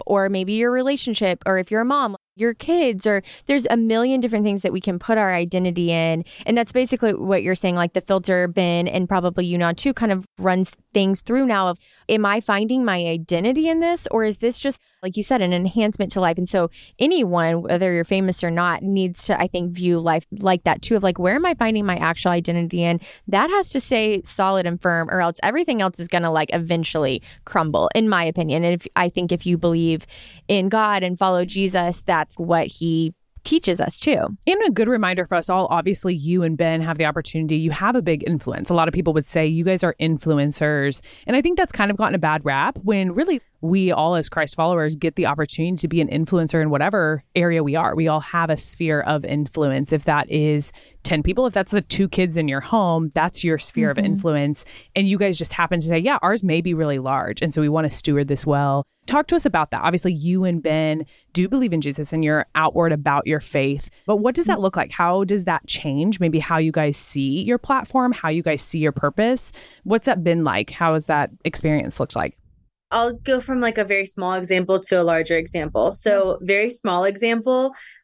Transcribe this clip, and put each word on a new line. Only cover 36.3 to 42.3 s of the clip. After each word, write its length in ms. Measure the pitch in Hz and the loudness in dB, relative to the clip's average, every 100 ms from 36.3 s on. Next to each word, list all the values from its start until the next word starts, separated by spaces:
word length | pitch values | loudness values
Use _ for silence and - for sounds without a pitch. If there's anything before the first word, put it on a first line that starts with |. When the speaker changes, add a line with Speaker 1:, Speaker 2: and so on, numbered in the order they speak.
| 180 | 0
Speaker 2:
and 120 | 165 156 | 0 0
Ben 240 | 165 160 | 0 0
have 160 | 160 156 | -2 0
the 80 | |
opportunity, 520 | 156 151 - 160 156 156 | -2 -2 -4 -4 0 0
you 160 | 160 | 0
have 240 | 147 202 247 | 0 0 0
a 40 | |
big 200 | 170 156 | 0 -2
influence. 460 | - 160 - - - | 0 -2 -2 -6 0
A 40 | |
lot 120 | 170 160 | 2 2
of 80 | |
people 180 | 170 165 | 0 0
would 120 | 156 147 | 0 0
say 180 | 165 | 0
you 200 | 156 160 | 0 0
guys 180 | 170 185 | 0 0
are 140 | 175 - | 0 0
influencers. 1000 | 160 156 160 147 143 143 151 147 139 139 - - - | 0 0 2 2 2 0 0 2 0 -4 -10 -12 -2
And 100 | 254 | 0
I 60 | |
think 140 | 339 359 | 2 0
that's 140 | 349 | 0
kind 180 | - 202 | 0 0
of 60 | 202 | 0
gotten 180 | 214 | 0
a 40 | 190 | 0
bad 260 | 156 | 0